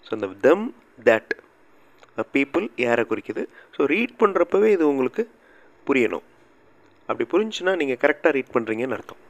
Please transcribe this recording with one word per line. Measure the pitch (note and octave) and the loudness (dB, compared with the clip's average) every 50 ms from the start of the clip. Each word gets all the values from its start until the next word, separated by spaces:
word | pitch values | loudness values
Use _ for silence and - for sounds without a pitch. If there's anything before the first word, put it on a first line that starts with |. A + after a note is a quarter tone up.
| _ | _
So, | - - A2 | -10 -8 -6
இந்த | G#2 G2 F#2+ G2 - | -6 -8 -8 2 4
them, | B2+ E3 G3 A3 A#3+ - - _ _ _ - A2+ A#2 | 4 4 4 0 -8 -10 -14 _ _ _ 0 2 2
that, | A2+ A2 - _ - - - _ _ _ _ _ - - - _ _ _ - _ _ - | 2 2 0 _ -12 -12 -12 _ _ _ _ _ -20 -20 -20 _ _ _ -20 _ _ -10
the | A2 _ - | -10 _ -2
people, | C#3+ C#3 - - E3+ G3+ - - - B2 A#2+ | -2 -2 0 -2 -6 -6 -6 -6 -4 0 0
ஏரை | A#2 A#2 A2+ - | 0 0 0 -2
குறிக்குது. | A2+ G#2 - - A2 - - - - - - _ - | -4 -6 -6 -10 -8 -8 -8 -10 -12 -20 -20 _ -4
So, | - D3+ C3+ D3 | -2 -2 0 0
read | G3+ A#3+ C4 - - | -2 -2 -6 -2 0
பண்றப்பவே | A3+ G3+ F#3+ F3+ E3+ E3+ - F#3+ G#3 A3 G#3 | 0 2 2 2 0 0 2 2 2 2 2
இது | F3+ D#3+ D3 | 4 2 2
உங்களுக்கு | C#3+ C3+ B2+ C3 - - A#3 - _ _ _ _ - - - - _ _ - - | 2 0 -2 -2 -2 -6 -8 -8 _ _ _ _ -20 -20 -20 -20 _ _ -4 -2
புரியணும். | C#3+ C3+ A#2 G#2 F2+ - - - _ _ _ _ _ _ _ _ _ _ _ _ _ _ _ - | 0 2 2 0 -2 -6 -10 -14 _ _ _ _ _ _ _ _ _ _ _ _ _ _ _ -8
அப்படி | A2 A#2 A#2+ A#2 | -4 -4 -4 0
புரிஞ்சுச்சுன்னா, | - F3+ G#3+ A3 G#3+ - F3 F3+ F#3+ F3 | 0 0 0 0 -6 -4 -2 -2 0 0
நீங்க | D3+ C3+ B2+ - - | -2 -2 -2 0 0
கரெக்டா | C#3+ C#3+ - - E3 D3 C#3 | 0 0 2 0 0 0 0
read | B2+ _ - | -4 _ -4
பண்றீங்கன்னு | B2+ A2+ A2 A2 A2 B2 C3 A#2 - | -4 -2 -2 -4 -4 -4 -6 -6 -8
அர்த்தம். | - - - - - | -10 -16 -20 -20 -20